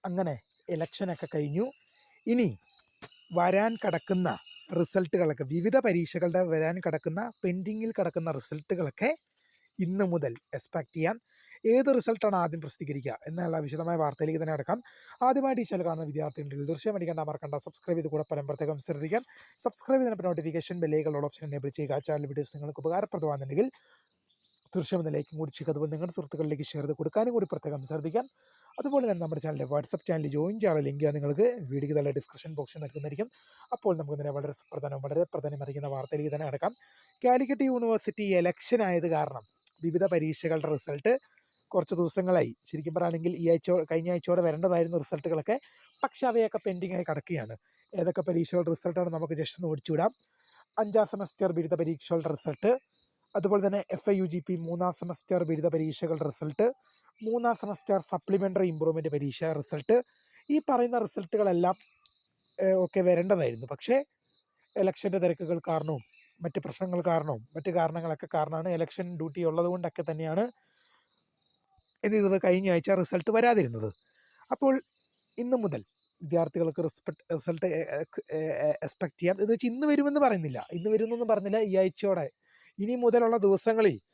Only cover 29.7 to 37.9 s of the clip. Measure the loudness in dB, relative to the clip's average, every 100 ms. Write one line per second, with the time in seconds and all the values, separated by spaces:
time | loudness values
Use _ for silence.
29.7 | -2 -2 -6 -2 -2 0 -2 -2 0 2
30.7 | 2 0 0 0 0 -2 2 2 2 -6
31.7 | -4 0 0 0 -2 -8 -16 -12 -10 -10
32.7 | -12 -12 -10 -8 -6 -8 _ -20 -20 -10
33.7 | -2 0 0 -2 -4 -4 -4 -6 -8 -12
34.7 | -10 -8 -8 -4 0 0 -2 -6 -8 -10
35.7 | -8 -6 -8 -6 -4 -4 -4 -6 -2 -4
36.7 | -4 _ -20 _ _ 4 4 4 2 2
37.7 | 2 2